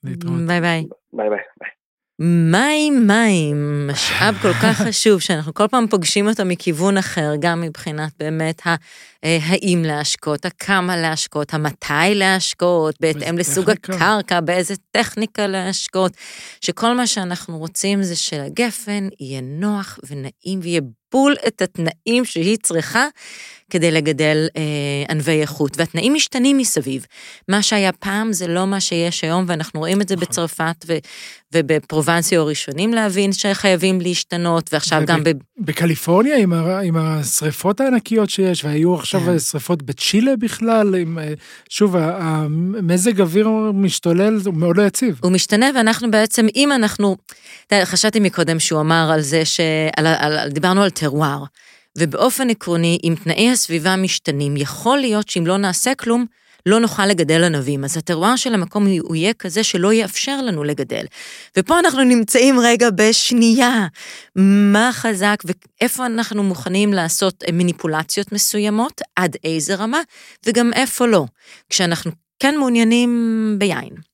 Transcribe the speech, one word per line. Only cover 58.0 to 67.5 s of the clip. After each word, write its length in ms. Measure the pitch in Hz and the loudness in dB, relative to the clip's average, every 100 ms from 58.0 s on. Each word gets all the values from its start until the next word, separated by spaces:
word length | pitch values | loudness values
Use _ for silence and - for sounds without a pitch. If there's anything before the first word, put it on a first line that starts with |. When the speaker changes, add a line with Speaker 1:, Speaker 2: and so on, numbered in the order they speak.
| 160 165 190 254 | -4 0 2 0
Speaker 2:
של 180 | 262 | 0
המקום 320 | 220 170 208 202 | -2 -2 0 2
הוא, 140 | 180 | 0
הוא 140 | - 160 | -2 -2
יהיה 160 | 180 | -2
כזה 300 | 226 185 175 | -2 -4 -2
שלא 280 | 220 180 185 | -2 0 2
יאפשר 500 | 226 196 - - 277 | 2 0 -4 -4 -4
לנו 220 | 254 165 | -4 -4
לגדל. 400 | 147 143 131 110 123 - - - - - | -4 -4 -4 -6 -8 -14 -20 -20 -6 -4
ופה 200 | 185 330 | 2 4
אנחנו 260 | 339 269 | 4 4
נמצאים 560 | 262 247 220 254 254 262 | 4 4 4 4 6 6
רגע 300 | 233 233 240 | 4 4 4
בשנייה, 960 | 190 214 226 - 247 233 226 247 240 190 - - - - - 196 202 202 | 4 4 4 0 4 4 6 4 2 -2 -6 -20 -20 -8 2 4 6 4
מה 180 | 202 240 | 4 2
חזק 440 | 240 226 202 208 208 | 0 -4 0 0 0
ואיפה 600 | 165 185 _ _ 240 - 254 | -2 -8 _ _ -2 -2 -4
אנחנו 360 | 226 226 208 | -4 -4 -2
מוכנים 500 | 196 175 - 185 208 | -2 -2 -2 0 2
לעשות, 520 | 196 165 - 196 - | 2 0 0 -2 -2
אה, 40 | - | -4